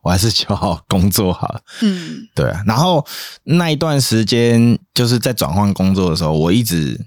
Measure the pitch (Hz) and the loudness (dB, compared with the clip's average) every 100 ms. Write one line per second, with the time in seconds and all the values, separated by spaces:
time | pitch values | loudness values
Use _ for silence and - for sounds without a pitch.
0 | - 90 113 - - 101 98 82 _ 98 | 0 0 0 -2 -4 -4 -2 -6 _ 0
1 | 98 92 92 87 - - _ - 220 185 | 2 2 0 -2 -6 -8 _ -2 -2 -2
2 | 165 - 226 - 67 - 101 113 180 160 | -10 -14 -8 -2 -2 -2 -2 0 2 0
3 | - - - - - 170 170 147 160 143 | -2 -14 -16 -16 -2 0 0 -2 0 0
4 | 123 113 104 120 117 117 117 117 _ - | 2 0 2 2 4 4 4 2 _ -2
5 | 120 123 131 113 67 92 104 95 95 95 | 0 0 0 -2 -2 0 0 2 2 2
6 | 92 78 80 78 82 110 113 85 71 55 | 0 0 0 2 2 2 2 -2 -2 -6